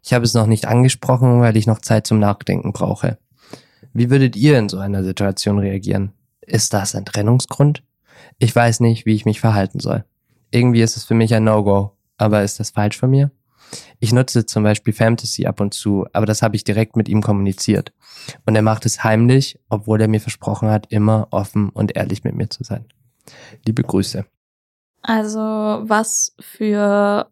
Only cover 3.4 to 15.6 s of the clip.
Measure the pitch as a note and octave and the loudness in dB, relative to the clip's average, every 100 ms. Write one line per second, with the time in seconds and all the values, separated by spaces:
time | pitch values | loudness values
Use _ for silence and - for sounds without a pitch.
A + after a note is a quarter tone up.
3.4 | _ - _ _ - A#2 A#2+ C#3 C3 G#2 | _ -20 _ _ -6 -2 2 4 2 4
4.4 | D3+ C3+ G2+ F#2 G2+ G2 F#2 F2+ G2+ G2 | 4 4 2 -4 -4 -2 -2 -2 -2 -2
5.4 | G#2 G2+ G2 G2 G2+ G2 G2 - _ _ | 0 0 0 -4 -2 -2 -4 -8 _ _
6.4 | - A2+ - G#2 G2 - G2+ G#2 G#2+ B2+ | -4 -2 0 -2 -4 -6 -8 -2 2 2
7.4 | - - D3 D3+ _ _ _ - - - | 0 0 0 0 _ _ _ -20 -20 -2
8.4 | A#2 A#2+ A#2 A2+ A#2 A2+ A2 G#2+ A2 G#2 | 0 2 2 2 2 2 0 0 0 0
9.4 | A2+ G#2 F#2+ - - G#2 - _ _ _ | 0 2 -2 -4 -6 -6 -8 _ _ _
10.4 | _ A#2+ B2 A#2 A2+ - - A2+ A2 A2+ | _ 0 2 2 0 -2 -2 0 2 2
11.4 | A2 G#2+ G2+ G2 G2+ - _ - G#2+ G#2 | 2 2 2 0 0 -8 _ -2 0 2
12.4 | G2+ - G#2+ - G#2 - B2+ C#3 C#3+ - | 0 -4 -6 -4 -4 -2 0 2 0 -4
13.4 | _ _ _ - - _ A2 B2 C3 A#2+ | _ _ _ -18 -18 _ 0 2 2 -2
14.4 | - G#2+ G#2+ G#2 - - A2+ A#2 - - | -2 0 0 0 -2 0 0 0 -4 -6
15.4 | - - | -4 -4